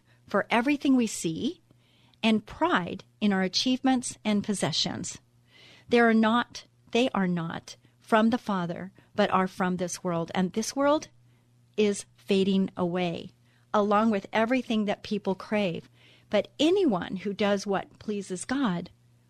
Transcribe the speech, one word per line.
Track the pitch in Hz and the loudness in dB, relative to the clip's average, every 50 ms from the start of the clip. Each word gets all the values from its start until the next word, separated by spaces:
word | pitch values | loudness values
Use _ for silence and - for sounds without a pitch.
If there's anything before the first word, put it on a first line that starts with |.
| _ _ _ _ _ - | _ _ _ _ _ -4
for | - 202 - - | -2 -2 0 0
everything | 202 233 240 285 294 269 - 285 262 | 0 0 2 0 0 0 2 2 2
we | 254 233 | 4 2
see, | 214 - - - 170 160 160 185 277 359 - _ _ _ _ _ _ _ _ _ _ _ _ | 0 -2 -4 -4 -4 -4 -4 -4 -6 -6 -8 _ _ _ _ _ _ _ _ _ _ _ _
and | - 226 220 208 - | 0 2 2 2 0
pride | - - - 311 349 339 196 170 - - 196 - _ _ _ | -6 -4 -2 0 2 2 0 0 -4 -8 -10 -12 _ _ _
in | 214 208 | 0 2
our | 196 190 | 2 2
achievements | 190 185 - - - 262 254 254 - 262 262 247 254 - - - - | 0 0 -2 -2 0 0 0 0 2 0 0 0 -2 -6 -10 -6 -4
and | 214 214 202 208 | -2 -2 0 0
possessions. | - 208 190 - 160 165 - - 175 - - - - - - _ _ _ _ _ _ _ - - - - - _ - | -2 -4 -2 -2 -2 -2 -2 -2 -4 -4 -8 -10 -12 -12 -16 _ _ _ _ _ _ _ -20 -20 -20 -20 -20 _ 2
They | 240 233 | 4 4
are | 240 226 220 | 6 6 6
not, | 220 220 214 226 240 240 - - - - _ _ _ _ _ | 4 4 4 2 2 0 -4 -8 -16 -20 _ _ _ _ _
they | - 233 247 254 | 0 0 0 0
are | - 202 190 | 0 0 0
not | 180 175 170 165 165 - - - - - - _ _ _ _ | 0 -2 -2 -4 -6 -8 -10 -12 -16 -20 -20 _ _ _ _
from | _ - 233 220 214 226 | _ 0 2 4 4 4
the | 233 240 | 2 0
Father, | - - 202 185 175 170 - - - 185 - - _ _ - | -2 -2 -2 -2 -2 -4 -6 -8 -12 -14 -16 -20 _ _ -2
but | - 208 - | 0 2 2
are | - 185 190 185 | 2 2 2 0
from | - - 190 180 180 175 | -2 -2 -2 0 0 -2
this | 185 175 - - - | -4 -6 -6 -6 -4
world. | 185 170 165 165 - - | -4 -2 -2 -4 -2 -2
And | 185 185 180 | -2 -2 -2
this | - 220 226 - - | -2 -4 -6 -4 -2
world | 269 277 285 294 311 - - _ _ _ _ _ _ _ _ _ _ _ _ _ | 0 2 2 2 2 0 -6 _ _ _ _ _ _ _ _ _ _ _ _ _
is | - 214 208 202 - - - _ | 2 2 2 0 -2 -6 -14 _
fading | _ _ - 202 190 190 202 196 190 190 190 - | _ _ 0 2 2 4 4 4 2 2 0 -2
away, | - 180 170 170 180 180 175 165 - - 185 - _ _ _ _ _ _ _ | -4 -4 -2 -2 -2 -2 -2 -4 -6 -10 -14 -18 _ _ _ _ _ _ _
along | - 214 202 208 208 202 220 233 | 0 2 2 4 4 4 4 2
with | 214 196 - - | 2 0 -2 -2
everything | - 214 226 226 262 262 240 - 233 214 214 | 0 0 0 2 0 0 0 -2 -2 0 0
that | 196 196 - | -2 -4 -6
people | - - 214 202 - 196 190 | -6 -6 -6 -4 -2 -2 -4
crave. | - - - 214 208 208 180 165 - - - _ _ - - - _ _ - | -4 -4 -4 -2 -2 -2 -2 -4 -6 -10 -16 _ _ -20 -20 -20 _ _ -2
But | - 208 190 - _ - | -2 -2 -2 -2 _ 0
anyone | 269 320 370 415 381 294 202 170 180 - - | 2 4 4 4 4 2 2 0 -2 -4 -6
who | 185 - 208 | -6 -6 -6
does | 202 - 214 202 202 196 196 | -2 0 0 2 0 0 0
what | 202 196 180 - - - - | -2 -4 -4 -4 -8 -14 -12
pleases | - - 208 202 190 - 185 180 - | -8 -6 -6 -6 -6 -8 -8 -8 -6
God | - 254 277 277 214 175 170 175 - _ _ _ _ _ _ _ _ | -4 -2 -2 0 0 -2 -2 -6 -10 _ _ _ _ _ _ _ _